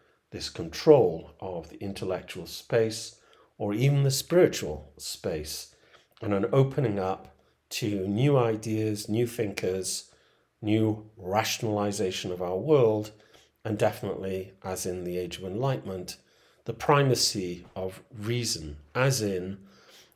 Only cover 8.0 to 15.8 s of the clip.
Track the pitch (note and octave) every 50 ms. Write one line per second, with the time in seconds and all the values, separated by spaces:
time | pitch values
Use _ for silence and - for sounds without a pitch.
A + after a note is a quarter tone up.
8 | F#2 G2+ G2+ A2+ C3+ D3 C#3+ B2+ A#2+ A2+ A2 G#2+ A2 A2 G#2+ A2 A2 G#2+ G#2 G2+
9 | - - G#2 A#2 B2 A#2 - - A2 G2+ G2 - - F#2 F#2 F#2+ F#2 - - -
10 | - - _ _ _ _ _ _ _ _ _ _ A2 G#2 G#2+ A2 A2 A2 G#2+ G#2+
11 | - - - - F#2 F2+ G2 A2 A2 - - - B2 A2 G#2 G#2 G#2 G#2 G2+ G#2+
12 | G2+ F#2 F#2 - - F#2+ F2+ F2+ F2+ F2 F#2 F#2+ A#2+ D#3 D#3 C#3 A#2+ A2 A2 G#2+
13 | G#2+ G#2+ - - _ _ - - _ _ _ _ - A2+ G#2+ G#2+ A#2 G#2+ G#2+ -
14 | - G2 - - F#2+ F#2+ F#2+ F#2+ F#2 - - _ - F#2+ F#2 F2+ - F#2+ F2+ F2+
15 | F2 F2 F2 F2+ F2+ E2+ - - F#2+ F#2 F#2+ A2+ C3 C#3 C3 -